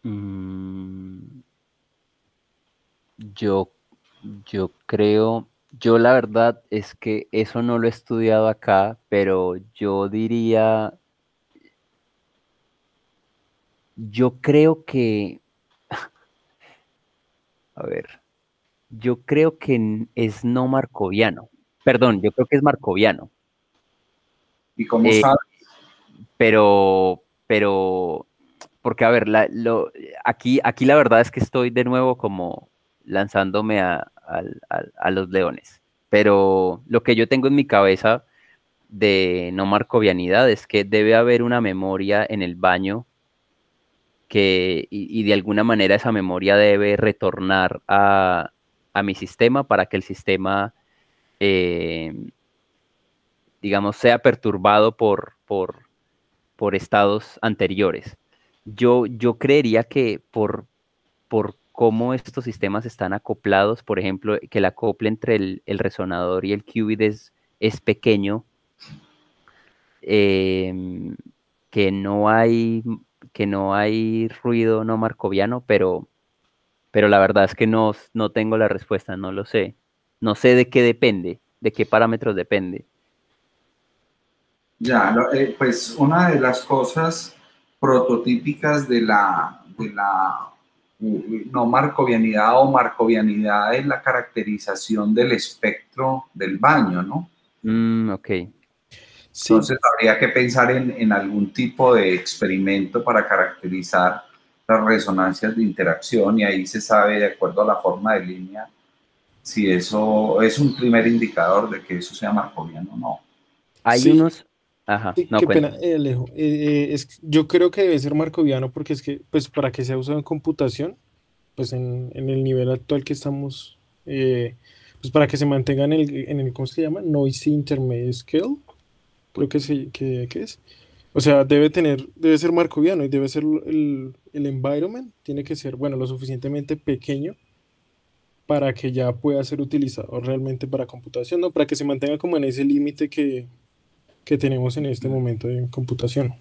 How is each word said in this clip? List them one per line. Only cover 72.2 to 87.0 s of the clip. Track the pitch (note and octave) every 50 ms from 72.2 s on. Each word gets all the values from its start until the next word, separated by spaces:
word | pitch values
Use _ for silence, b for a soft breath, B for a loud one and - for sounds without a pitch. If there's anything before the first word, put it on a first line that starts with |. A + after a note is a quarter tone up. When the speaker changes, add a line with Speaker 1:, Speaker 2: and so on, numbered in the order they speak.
| G#2 G#2+
Speaker 1:
hay, | A2 A2+ A2+ A#2 A#2 A#2 A#2 A2+ A2+ A2+ A2+ A#2 A2+ - _ _ _ _ - - _
que | - G#2+
no | G2+ G2+ G2 G2 G2 G2
hay | G2+ G#2 G#2+ A2 A2+ A2+ A2 A2+ A2+ A2+ A2+ - - -
ruido | A#2+ A#2+ A#2 A2+ A2+ A2 A2 A2+
no | A2+ A2+
marcoviano, | A2+ A2 A2 - _ - G2 G2 G2 G2 A2 B2 B2 B2
pero, | - G#2+ G2 F#2+ F#2 F2+ - - _ _ _ _ _ _ _ _ _ _ _ _ _ _ _ _ _
pero | - G#2+ G#2
la | G#2 G2+ G2
verdad | G2 G2 G2+ G2+ G2
es | F#2+ -
que | - A2+
no, | A2 A2 A2+ A2 G#2+ G#2 - - _ _
no | A2+ A2 G#2
tengo | - A#2 A2 A2 A2
la | A2 A2
respuesta, | G#2 G2 F#2+ - _ G#2+ F#2 - - F#2+
no | F#2+ F#2+ F#2
lo | F#2+ G2 G#2
sé. | - - A2+ F#2 F#2+ A2 _ _ _ _ _ _ _ _ _
No | A2 A2+ G#2
sé | - - B2+ B2
de | B2+ B2 -
qué | - B2
depende, | A#2+ A#2+ A#2 A#2 - B2 G#2 F#2+ F2 F2+ E2+ _ _ _ _ _
de | - A2
qué | - - G#2+
parámetros | - - A2 A#2 A2+ A2+ A2 - A#2 G2+
depende. | F#2 F2 _ G#2+ G2+ F#2+ F2+ F#2 - - _ _ _ _ _ _ _ _ _ _ _ _ _ _ _ _ _ _ _ _ _ _ _ _ _ _ _ _ _ _ _ _ _ _ _ _ _ _ _
Speaker 2:
Ya, | A2+ B2 B2+ A2 G2 G2+
lo, | A2 A#2 B2 B2+ C#3
eh, | C3+ C#3 - -
pues | - C3+ B2 A#2 - - - -
una | - C#3 D3 D#3+ F3 F3+ F3
de | D3+ C3+
las | C3 B2+ B2+ -
cosas | - - C#3 C3+ B2+ E3+ - D#3+